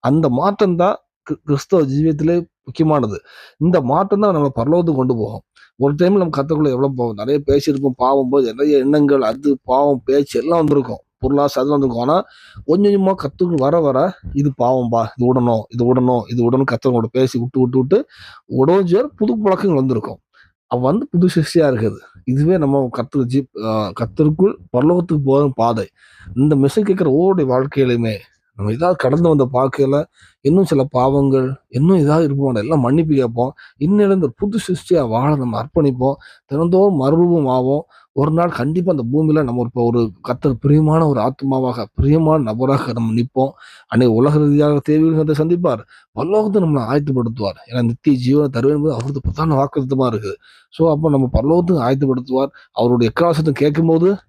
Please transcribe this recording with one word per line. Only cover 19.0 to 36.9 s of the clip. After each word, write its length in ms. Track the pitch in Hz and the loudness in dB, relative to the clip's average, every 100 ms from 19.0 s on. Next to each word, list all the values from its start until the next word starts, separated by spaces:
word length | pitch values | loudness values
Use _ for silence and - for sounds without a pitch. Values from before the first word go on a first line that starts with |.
| 285 - | 0 -4
புது 180 | 214 233 | -2 0
பழக்கங்கள் 420 | 208 185 202 151 | 0 0 0 0
வந்திருக்கும். 380 | 131 117 - 92 _ _ _ _ _ | 0 -2 -6 -14 _ _ _ _ _
அவ 100 | 123 | -2
வந்து 240 | 127 190 277 | 0 -2 -2
புது 180 | 175 180 | 0 2
சிருஷ்டியா 400 | 175 147 170 151 | 2 0 0 2
இருக்குது. 300 | 123 110 95 - - | 0 -2 -4 -18 -16
இதுவே 300 | - 131 151 185 | -6 0 2 2
நம்ம 200 | 143 139 127 | 2 0 -2
கர்த்தர் 360 | - 117 143 120 | -6 -6 -4 -2
ஜீ-, 220 | 131 135 - | -2 -4 -8
ஆ, 80 | 110 110 101 | -4 -2 -4
கர்த்தருக்குள் 640 | - 117 - 156 156 190 - - | -6 -8 0 0 2 0 0 -4
பரலோகத்துக்கு 540 | - 147 175 175 156 | 0 2 2 0 -2
போற 240 | 135 139 147 | 2 2 0
பாதை. 320 | 127 117 110 95 _ _ - - | 0 -2 -2 -6 _ _ -20 -10
இந்த 200 | 92 147 147 | 0 2 2
மெசேஜ் 320 | 139 220 208 | 2 0 0
கேட்கிற 220 | 190 170 | 0 2
ஒவ்வொருடைய 360 | 135 185 185 135 | 2 2 0 0
வாழ்க்கையிலுமே 680 | 127 135 139 131 120 117 101 - _ _ - | 0 -2 -2 0 0 -2 -6 -12 _ _ -8
நம்ம 140 | 104 | -6
ஏதாவது 240 | 117 175 180 | -2 -2 0
கடந்து 300 | 131 147 170 | 0 2 2
வந்த 160 | 151 131 | 2 2
வாழ்க்கையில 440 | 139 135 - 139 139 156 _ - _ | 0 -2 0 0 0 -4 _ -20 _
இன்னும் 240 | 135 175 185 | 0 2 2
சில 120 | 147 | 0
பாவங்கள், 600 | 131 123 131 139 139 135 131 135 _ | 0 0 0 2 2 0 -2 -6 _
இன்னும் 320 | 120 156 190 | -2 2 2
ஏதாவது 240 | 143 156 | 4 2
இருப்போம், 340 | 160 139 139 117 | 2 0 -2 -2
எல்லாம் 200 | 107 156 | -2 0
மன்னிப்பு 300 | 120 147 160 | 2 0 2
கேட்போம். 380 | 139 123 117 127 - - _ | 0 0 -2 -4 -6 -20 _
இன்னிலிருந்து 460 | 151 202 202 190 156 | 0 2 2 2 -2
ஒரு 80 | - | -4
புது 220 | 208 220 | -4 -4
சிருஷ்டியா 440 | - 180 - 175 123 | -4 -6 0 0 0
வாழ 220 | 110 135 151 | 0 0 0
நம்ம 180 | 127 110 | -2 -4
அர்ப்பணிப்போம். 580 | 123 170 147 127 127 139 - - _ | -4 0 0 0 -2 -4 -12 -20 _
தினந்தோறும் 520 | 139 170 185 202 | -4 0 2 2